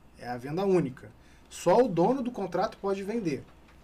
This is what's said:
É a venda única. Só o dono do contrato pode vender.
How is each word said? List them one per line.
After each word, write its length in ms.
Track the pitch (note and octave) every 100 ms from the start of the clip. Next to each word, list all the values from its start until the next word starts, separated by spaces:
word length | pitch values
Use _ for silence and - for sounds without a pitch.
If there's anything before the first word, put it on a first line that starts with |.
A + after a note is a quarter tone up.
| - -
É 120 | A#2+
a 80 | B2
venda 280 | C3+ E3 G3
única. 440 | F#3 C3+ C3 G#2+ - - - -
Só 280 | - E3+ G#3+
o 60 | B3+
dono 320 | E3+ F#3+ C#4
do 80 | A#3+
contrato 460 | G3+ F#3 F3+ A3 -
pode 260 | G3 G3
vender. 400 | G3 A#3 E3+ C3 - - - -